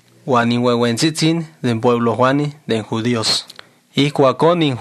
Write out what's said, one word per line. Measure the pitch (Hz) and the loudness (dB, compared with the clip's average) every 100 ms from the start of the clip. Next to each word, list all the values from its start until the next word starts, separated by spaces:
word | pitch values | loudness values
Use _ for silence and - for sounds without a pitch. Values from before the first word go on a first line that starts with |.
| - _ - | -20 _ -2
uan | 123 117 | 0 2
in | 120 | 0
wewentzitsin | 123 120 120 117 160 156 160 165 156 _ | 0 0 0 0 -2 0 0 -2 -4 _
den | 127 113 | -4 0
pueblo | 123 120 117 107 | 0 2 0 2
Juani | 127 139 147 143 - | 2 2 -2 -8 -6
den | 113 107 | -4 -4
judíos. | 117 113 120 110 - - - - _ _ - | -4 -2 -2 -2 -4 -6 -20 -20 _ _ -2
Ijkuakon | 143 143 135 - 160 175 | -2 2 2 4 2 2
in | 156 120 | 0 0